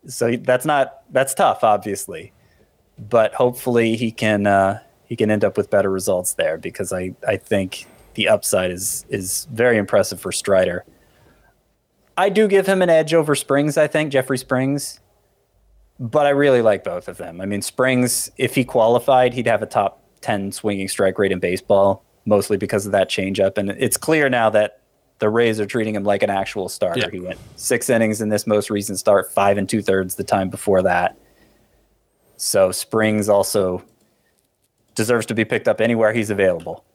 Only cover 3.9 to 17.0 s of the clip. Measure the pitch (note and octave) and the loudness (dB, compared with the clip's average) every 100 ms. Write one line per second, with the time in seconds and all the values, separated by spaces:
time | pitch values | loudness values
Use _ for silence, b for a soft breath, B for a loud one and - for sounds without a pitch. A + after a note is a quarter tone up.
3.9 | A2+ A2+ - A2 G#2 G2+ G2 F#2+ G2+ _ | 0 -4 -2 0 2 4 4 2 -2 _
4.9 | _ _ A#2 A2 G#2+ G2+ - G2+ G2+ G2 | _ _ -2 0 2 0 0 0 0 0
5.9 | F#2+ F#2 F2+ F2+ - E2 D#2+ E2+ - F#2+ | -2 -2 -2 -4 -4 -4 -4 -10 -10 -8
6.9 | F#2 F#2 F2+ - G2+ - G2+ F#2 - - | -6 -8 -8 -4 -4 -2 -4 -2 -8 -18
7.9 | _ _ - G#2 G#2 - G2 F#2 F2+ G2 | _ _ -4 0 0 2 -2 -2 -4 -8
8.9 | - - G#2+ F#2 - - A2+ B2 A2+ G2+ | -8 -8 -8 -6 -8 -8 0 2 2 2
9.9 | G#2 F#2+ F#2+ F#2 - - F#2+ F2+ F3+ - | 0 0 -4 -8 -6 2 2 2 -2 -12
10.9 | b b b b b b b _ _ _ | b b b b b b b _ _ _
11.9 | _ _ - G3 G3 G#3+ G3 F#3+ F#3+ F3+ | _ _ -2 0 2 4 4 4 2 4
12.9 | E3 D#3 E3 D3+ C#3+ - C#3 D3 D3 D3+ | 4 4 2 2 -2 2 0 2 2 2
13.9 | D#3 D3+ C3+ - C3 - B2+ C3+ C#3+ - | 2 0 0 0 -4 -2 -2 0 -2 -6
14.9 | - _ _ _ _ _ _ _ _ _ | -14 _ _ _ _ _ _ _ _ _
15.9 | _ A#2 D3 C#3+ C#3 C#3+ B2 A2 G2 - | _ -4 0 2 2 4 4 4 2 -2
16.9 | F2+ | -8